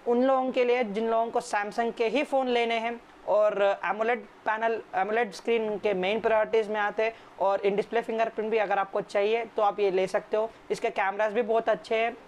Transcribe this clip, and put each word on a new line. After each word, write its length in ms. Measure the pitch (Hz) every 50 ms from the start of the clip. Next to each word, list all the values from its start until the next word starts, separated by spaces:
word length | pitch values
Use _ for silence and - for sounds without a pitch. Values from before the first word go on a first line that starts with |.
| - 247
उन 160 | 240 240 254
लोगों 260 | 269 269 262 262 262
के 140 | - 262 247
लिए 200 | 240 240 254 247
जिन 240 | 208 190 220 226 226
लोगों 200 | 226 226 233 233
को 100 | 226 240
Samsung 560 | 233 - - 208 208 208 196 240 233 - 190
के 120 | - 233 220
ही 140 | 202 277
phone 260 | 302 - 277 269 262 247
लेने 260 | 240 240 233 226 233
हैं 260 | 226 226 233 233 233 - - - - - -
और 340 | 196 208 214 214 202 196 202 196 196 196 -
AMOLED 360 | 175 196 214 226 226 247 220
panel, 640 | 208 - - - - 220 214 220 226 233 226 214 - - -
AMOLED 380 | 185 190 208 214 233 240 202
screen 460 | 180 - - 240 233 226 220 214 214 180
के 160 | - 214 202
main 260 | 180 185 190 214 226
priorities 500 | 233 226 226 214 214 214 220 226 214 202
में 100 | 214 214
आते 220 | 208 208 190 220
हैं, 120 | 220 226 226 - - - - -
और 180 | 175 196 196 190
in 140 | 196 196
display 300 | 202 202 - - 208 233
fingerprint 480 | 226 - 226 220 226 226 - - 214 220
भी 80 | 226 220
अगर 200 | 202 185 202 196
आपको 220 | 196 - - 208
चाहिए 440 | 190 - - 208 202 214 226 233 226
तो 180 | 214 - 226
आप 180 | 214 202 190 208
ये 100 | 202 196
ले 160 | 180 190 185
सकते 300 | 185 - 208 208 - -
हो। 140 | 214 220 220 - - - -
इसके 200 | 214 - - 226
cameras 420 | - 220 196 190 196 202 214 214
भी 100 | 202 233
बहुत 260 | 233 208 220 226 226 240
अच्छे 280 | 214 - - - 226
हैं, 200 | 220 226 233 233 - -